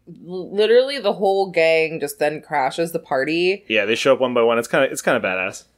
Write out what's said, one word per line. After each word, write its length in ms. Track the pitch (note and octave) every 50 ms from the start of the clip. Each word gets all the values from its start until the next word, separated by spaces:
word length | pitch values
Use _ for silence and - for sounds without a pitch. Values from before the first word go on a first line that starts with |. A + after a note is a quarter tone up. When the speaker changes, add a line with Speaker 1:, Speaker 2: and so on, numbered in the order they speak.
| _ - E3+ - -
Speaker 1:
l-, 240 | E3+ F3+ F#3 F3 - -
literally 460 | G3+ G#3+ A3 A#3 B3 C4 C4+ C#4+ C4+
the 140 | G3 G3+ F3+
whole 360 | E3+ G3+ G3 G3 G3 G3 F#3+
gang 500 | E3+ E3+ D#3+ D#3+ D#3+ D#3+ D#3+ D#3 D#3+ D#3
just 200 | C#3+ C#3 - -
then 220 | D3+ D3+ D3+ D3
crashes 500 | - - D#3 C#3+ C3 C3+ - - E3 E3+
the 80 | E3+ E3
party. 640 | - - C#3+ C3 C3+ D3+ D#3+ E3+ F3 F#3 G3 G3 _
Speaker 2:
Yeah, 180 | - A2 G#2+ G2+
they 100 | G#2 A#2
show 180 | A2+ - C#3+ C3
up 60 | A#2
one 140 | C3 B2 B2
by 80 | A#2+ A#2
one. 160 | A#2 A#2 A#2
It's 80 | A#2
kinda, 240 | - - D#3 C3+ -
it's 100 | D#3 C#3
kinda 180 | - F#3 C#3+ A#2 G2+
badass. 380 | F#2+ F#2 F#2 F#2 G2 - - - _ _